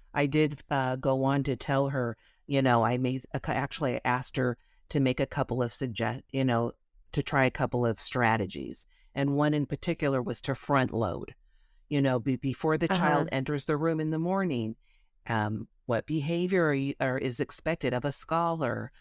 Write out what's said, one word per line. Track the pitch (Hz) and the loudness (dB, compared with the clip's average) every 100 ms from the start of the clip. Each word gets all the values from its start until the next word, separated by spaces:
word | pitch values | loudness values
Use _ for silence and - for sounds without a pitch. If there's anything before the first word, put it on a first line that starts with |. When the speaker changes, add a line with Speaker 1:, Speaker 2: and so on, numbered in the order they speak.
| - | -8
Speaker 1:
I | - 147 | -2 0
did, | 151 156 151 - | 2 2 0 -4
uh, | 143 127 131 | -2 0 0
go | 135 131 | 0 2
on | 135 139 | 2 2
to | 139 123 | 0 -2
tell | - 135 139 | 0 0 0
her, | 135 120 113 _ _ - | 0 -2 -4 _ _ -2
you | 139 | 2
know, | 135 120 | 4 6
I | 113 123 | 4 2
made | 127 131 - | 0 -2 -4
a | 135 | -6
cou-, | - | -2
actually, | 117 135 - 143 120 | -2 -2 -2 -2 -2
I | |
asked | - 123 123 - | 0 -2 -2 -2
her | 127 117 _ _ - | -2 -2 _ _ -4
to | 147 | 0
make | 131 127 | 2 2
a | 135 | -2
couple | - 131 123 | -2 -2 0
of | 120 | -2
suggest-, | - 131 104 113 123 - | -2 -6 -2 -4 -4 -6
you | 135 | -2
know, | 131 117 117 - _ _ - | 2 2 0 -4 _ _ -8
to | - | -4
try | - 143 | 0 4
a | 127 | 2
couple | - 127 123 | 2 -2 2
of | 120 107 | 2 0
strategies. | - 127 117 110 98 73 64 - - _ _ | -2 2 4 4 0 -6 -10 -10 -14 _ _
And | - 139 139 | -4 0 2
one | 147 | 2
in | 151 139 | 2 0
particular | 143 - 165 147 135 | -4 -4 -2 0 0
was | 123 120 | -2 -4
to | - | -4
front | 131 - 139 127 | -4 0 2 2
load, | 113 107 - - - _ _ _ _ - | 0 -2 -2 -8 -16 _ _ _ _ -4
you | 147 | 0
know, | 139 127 | 2 2
be-, | 110 127 | 0 -2
before | 139 123 160 156 | -2 -2 0 2
the | 165 | 2
Speaker 2:
Uh-huh. | 185 | 2
Speaker 1:
child | 156 147 160 | 4 2 2
enters | 135 135 147 | -2 -2 -4
the | - 147 | -2 0
room | 165 160 | 0 0
in | 156 | -2
the | 160 | -2
morning, | 170 190 185 123 110 113 _ _ _ _ - | 0 0 0 0 -2 -6 _ _ _ _ -2
um, | 113 107 107 - _ - | 0 0 -2 -6 _ -2
what | 113 - | -2 0
behavior | 156 143 170 180 190 160 | -2 0 0 2 2 2
are | |
you, | 139 139 - | 2 -2 -2
or | 135 127 | -2 0
is | 131 120 | -2 -2
expected | 143 - - 170 127 | -4 -4 -4 -2 -2
of | 123 | 0
a | 143 | -2
scholar? | - - 165 170 165 127 110 110 - | -6 -2 0 0 0 -2 -2 -6 -14